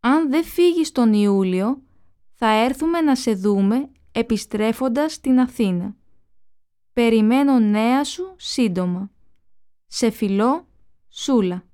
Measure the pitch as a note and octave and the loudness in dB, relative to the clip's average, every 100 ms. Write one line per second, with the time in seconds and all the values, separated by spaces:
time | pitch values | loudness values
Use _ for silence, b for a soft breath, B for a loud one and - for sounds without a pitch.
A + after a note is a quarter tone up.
0 | A#3 D4 D#4+ C#4+ E4 - F4 E4+ D#4 - | 2 0 2 -2 -2 2 2 2 -2 0
1 | A#3 G#3 G#3 G3 F#3+ F#3 G3+ C#4 _ _ | 2 4 2 2 0 0 -2 -4 _ _
2 | - _ - - A3+ G#3+ A#3+ C4 D#4+ E4+ | -20 _ -20 -4 0 2 0 0 -2 0
3 | D#4 C4 B3 G#3+ G3 G3+ G3 A#3 C#4+ _ | 2 0 0 -2 0 2 2 0 -4 _
4 | _ - A#3 A3 - G#3 G#3+ A3+ C4 A#3+ | _ -6 -4 -4 -4 -4 -2 -2 -2 -2
5 | D#4 D#4 C4+ B3+ B3+ - G#3 F3+ F#3+ - | -4 -4 0 2 0 0 -2 -2 -6 -12
6 | _ - _ - - - _ _ _ - | _ -20 _ -20 -20 -20 _ _ _ -2
7 | A#3 A3+ G#3+ B3+ C#4 C4 G#3+ G#3 A3+ C4 | 2 4 4 2 2 2 2 2 2 0
8 | B3 - F#4 F#4 - - A3+ F3 F3+ F3 | -2 -8 -12 -12 -10 -2 -2 0 -4 -4
9 | G3 _ - _ _ - - _ _ - | -8 _ -20 _ _ -20 -20 _ _ -2
10 | A#3 A3 G#3 G3 A3+ D#4 - _ - _ | -2 -2 -2 0 0 -2 -6 _ -20 _
11 | _ - - B3+ F#3+ F3+ - | _ -12 -2 0 0 -4 -12